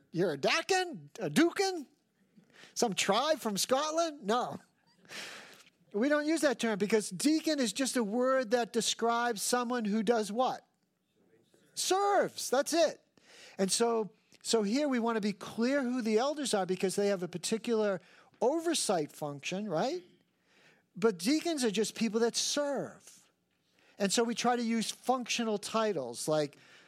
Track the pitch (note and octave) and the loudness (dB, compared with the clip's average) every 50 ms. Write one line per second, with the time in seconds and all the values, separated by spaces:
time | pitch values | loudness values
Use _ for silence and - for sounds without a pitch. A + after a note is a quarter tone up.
0 | - _ - D#3+ F#3 F#3 D3 C#3 C3 G#3+ C4+ E4 E4+ - F#4+ F#4 F#4 F4 D4+ F3 | -12 _ -2 0 0 2 0 2 2 2 2 2 2 2 2 2 2 0 -6 -10
1 | C#3+ C#3+ - - G#3+ D#3 D3 G3 D#4+ E4+ E4+ - G4 F#4+ F#4 E4+ C4 - _ _ | -14 -16 -10 -8 -6 0 4 4 4 4 4 2 0 0 -2 -4 -8 -12 _ _
2 | _ _ _ _ _ _ _ - - _ _ - - - - - - A3+ F#3 - | _ _ _ _ _ _ _ -20 -20 _ _ -20 -20 -12 -4 -2 -2 0 0 0
3 | - - G3 A3 C4+ D#4 D#4+ C4 - A3+ G#3 F3+ - - B3+ C4+ D4+ D#4 D#4 E4 | 2 2 2 4 4 2 2 0 0 -2 -2 -2 0 2 2 2 2 0 0 0
4 | E4+ E4 D4+ C#4+ B3 F#3 A3 B3 A3 - - - - _ _ _ _ _ _ _ | 0 0 -2 -4 -2 0 0 0 0 -2 -6 -10 -14 _ _ _ _ _ _ _
5 | - - - - - - - - - - - - - _ _ _ _ _ - G3+ | -20 -16 -14 -14 -14 -14 -14 -16 -18 -20 -20 -20 -20 _ _ _ _ _ -2 0
6 | A#3 D4 D4 D4 D4 D4+ D#4+ D#4+ C#4 D4 B3 - - A3+ G#3+ F#3+ G3+ G3 A3 A3 | 2 2 2 2 2 2 2 2 2 2 2 0 0 -2 0 0 0 2 2 2
7 | G#3 - F#3+ E3 - C#4 D#4 D#4+ D#4 E4 D#4 C#4+ C4 G#3+ F#3 - C4+ B3 - C4 | 0 -2 -4 -2 0 2 2 2 2 0 0 0 0 -2 -2 -2 -4 -2 0 -2
8 | A#3 G3 G#3 B3 B3 C4 C4 C4 C4 G#3 A#3+ B3 A#3 - - A#3 - - - - | -2 0 0 0 2 2 2 2 2 2 0 0 0 0 -2 -2 -2 -2 -2 0
9 | A3 A#3 A#3 A#3 A#3+ A#3+ A#3+ G3 - - - B3 B3 A#3 B3 B3 A3 G#3 G3+ A3 | 0 0 2 2 0 -2 -2 -2 -2 0 0 0 0 0 -2 -2 -2 0 0 0
10 | G#3+ F#3 A#3+ A3+ G#3+ F#3+ G3+ A3+ B3+ A#3 D3 - - _ _ _ _ _ _ _ | 2 2 2 2 0 -2 -2 0 0 0 -2 -4 -10 _ _ _ _ _ _ _
11 | _ _ _ _ _ _ _ _ _ _ _ _ _ _ _ - - - F4 F#4+ | _ _ _ _ _ _ _ _ _ _ _ _ _ _ _ -6 -2 0 2 2
12 | G4+ G4+ G4+ F4 B3+ E3+ - - - - - B3+ C#4+ - - E4+ E4 C4+ - - | 2 2 4 2 2 0 -2 -8 -6 -2 0 0 0 2 2 2 2 2 0 -4
13 | _ _ _ _ _ - - - - - - - G3 F#3+ - - A#3 A#3 A#3 A3+ | _ _ _ _ _ -20 -20 -20 -20 -12 -4 -2 0 0 2 2 2 2 2 0
14 | A3 F#3 - _ _ _ - - - - - A3+ G#3 G3 G#3+ C#4 D4+ D4 C4 A#3+ | -2 -4 -8 _ _ _ -20 -12 -4 0 0 2 2 2 0 0 0 0 0 0
15 | A3 A#3 A#3 A3 G3 G#3+ G3 - - - - - A3+ B3 C#4 C#4+ C4+ A#3+ B3 B3+ | 0 0 0 0 0 -2 -4 -4 -8 -10 -4 -2 0 0 0 0 0 -2 -2 -2
16 | A3 A3+ G#3+ G#3+ B3 C#4+ D#4 D4 C#4+ A3 - G3+ F#3 F3 F#3 F3+ - F#3+ F3+ - | 0 2 2 2 2 2 0 -2 -2 -2 0 0 0 0 -2 -2 -2 -2 0 0
17 | G3+ G3+ G3+ F#3 F3+ D#3+ - F3 - - A3 A3 - A#3+ A#3 A3 G#3+ G#3 G3 F3 | 0 0 0 0 -4 -6 -8 -8 -6 -4 -4 -4 -2 -2 0 2 2 0 0 -2
18 | - - - - - _ _ _ - A#3+ D4 E4+ E4 F4 D#4+ - - - G3+ E3+ | -6 -12 -20 -20 -20 _ _ _ 0 2 2 2 0 0 0 0 0 0 0 0
19 | D3 C#3+ - - D#3+ D3 C#3+ C#3 - - F3+ F#3+ G#3+ G#3+ E3 D#3 G3 B3+ E4 F4+ | -2 -4 -6 -10 -10 -8 -8 -8 -8 -8 -6 -6 -4 -2 -2 0 0 0 -2 -6
20 | F4 - - _ _ _ _ _ _ _ _ _ _ - _ _ _ _ _ G3 | -8 -14 -20 _ _ _ _ _ _ _ _ _ _ -20 _ _ _ _ _ 0
21 | F3 A3+ G#3 E3+ E3+ G#3 D4 D#4 - E4+ E4 D4 B3+ A3+ F#3+ G#3 G#3+ - - - | 0 0 0 0 0 0 0 0 0 -2 -2 0 0 0 0 0 -2 -2 -2 -2
22 | A3 A3+ F#3+ A3+ A3+ A#3 - - - - - D4 D4 C#4+ C#4+ A#3 D#3+ A2+ G2 - | -2 -2 0 0 0 0 0 -2 -2 -2 -2 -2 -2 -2 -2 -4 -4 -6 -10 -14
23 | - - - - _ _ _ _ _ _ _ _ _ _ _ _ _ _ _ - | -20 -20 -20 -20 _ _ _ _ _ _ _ _ _ _ _ _ _ _ _ -2
24 | G3 G3 F3+ - A#3 A#3 A#3 - - A#3 B3 A#3+ A#3+ A3+ A#3 A3+ G#3+ - - - | 0 2 2 2 2 0 0 0 2 2 2 2 2 0 0 0 0 -2 -6 -4
25 | - - B3+ C4 A#3+ - - - A#3+ A3+ G#3+ G3+ - - - A3 A3 G#3+ G3+ D#3 | 0 0 0 0 0 -2 -2 -2 0 0 -2 -2 -2 -2 0 0 2 2 0 -2
26 | C3 A#2 A#2+ - - - D#3 D3+ D3+ C#3+ - - - - - - - | -4 -6 -6 -6 -2 0 2 2 2 0 -4 -10 -20 -20 -20 -20 -20